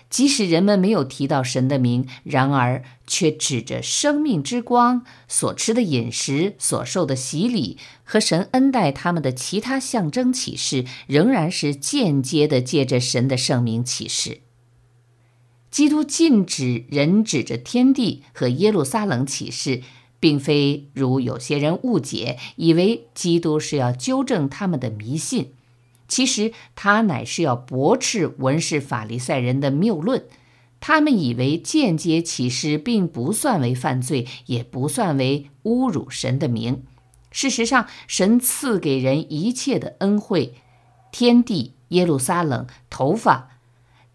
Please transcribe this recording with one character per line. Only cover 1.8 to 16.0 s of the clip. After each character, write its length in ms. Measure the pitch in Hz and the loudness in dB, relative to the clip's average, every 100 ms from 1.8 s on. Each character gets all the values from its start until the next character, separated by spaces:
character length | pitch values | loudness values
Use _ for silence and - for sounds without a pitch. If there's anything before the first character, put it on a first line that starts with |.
名， 260 | 123 123 127 - | 2 2 -2 -8
然 300 | - 139 135 | -4 0 2
而 320 | 139 123 131 - - | 2 0 -2 -8 -20
却 280 | - - 160 | -8 0 0
指 280 | 156 - 127 | 0 -2 -4
着 220 | - 120 | -6 -8
生 380 | 120 - 294 294 | -4 -2 0 0
命 200 | 302 180 | 0 0
之 220 | 139 240 | -2 -4
光、 420 | 233 240 240 247 240 - - | 0 2 4 2 -4 -16 -8
所 260 | - 117 | -4 -2
吃 200 | 92 - | -2 -2
的 80 | 226 | 0
饮 300 | 208 131 117 | 2 0 -2
食、 420 | - - 139 190 202 | -4 -2 0 -2 -2
所 280 | - 113 | -4 -4
受 200 | 113 190 | -4 -2
的 120 | 147 131 | -2 -2
洗 320 | - 143 226 | -4 -2 -2
礼 280 | 233 104 - - - | 0 -4 -8 -18 -20
和 160 | - 220 | -2 0
神 280 | 214 165 196 | 2 0 0
恩 180 | 254 269 | 2 4
待 220 | 262 160 | 4 0
他 200 | 139 170 | 0 -2
们 80 | 180 | -2
的 120 | 139 | -2
其 260 | 127 - 190 | -4 -4 -6
他 220 | 240 269 | -4 -4
象 280 | 254 240 160 | -2 -2 -2
征 240 | 240 254 | 0 0
启 220 | 254 - - | 0 -4 -6
示， 280 | - 139 127 - - | -4 -4 -4 -10 0
仍 200 | 139 208 | 2 4
然 220 | 254 156 | 4 0
是 240 | - 147 | -2 -2
间 480 | 139 - 285 208 143 | -4 -2 0 2 2
接 240 | 131 156 147 | 2 2 2
地 140 | 135 | 2
借 260 | 127 151 127 | 2 0 2
着 140 | 123 | 0
神 260 | 123 127 131 | 0 0 0
的 100 | 127 | 0
圣 240 | - 131 | 0 0
名 220 | 120 113 | 0 -2
启 240 | 123 - 107 | -4 -6 -6
示。 360 | - - - _ _ _ _ _ _ _ _ _ _ _ _ _ | -6 -6 -8 _ _ _ _ _ _ _ _ _ _ _ _ _
基 160 | - 294 | 2 4
督 160 | 302 | 4